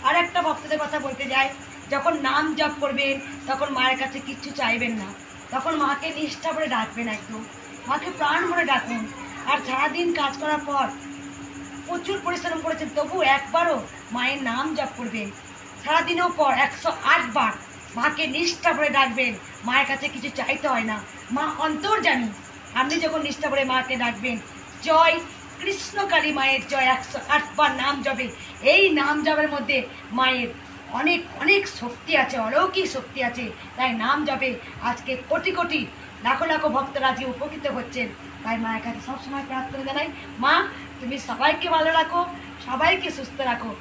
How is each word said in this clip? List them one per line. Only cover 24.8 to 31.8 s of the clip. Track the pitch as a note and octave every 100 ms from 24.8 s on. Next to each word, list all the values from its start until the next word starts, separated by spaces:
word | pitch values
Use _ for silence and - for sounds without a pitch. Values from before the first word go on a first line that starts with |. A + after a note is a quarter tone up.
"জয় | - D#4+ E4 E4+ - - - -
কৃষ্ণ | G4 G4 - G4+ G4
কালী | E4+ D4+
মায়ের | D4 C4+ C4+ -
জয়", | C4+
একশো | B3+ B3+ - C4+ -
আট | D4 D4 -
বার | D4
নাম | C4 C4 C#4+
জপে। | C4 C4+ B3+ - - -
এই | A#3+ F4 G4
নাম | D4+ C#4+ D4+
জপের | D#4 D4+ D4+
মধ্যে | D4 A#3+ C4+ - - -
মায়ের | A3+ C4 B3+ A#3+ - - - -
অনেক, | - D4+ F4 - -
অনেক | - G4+ G4
শক্তি | -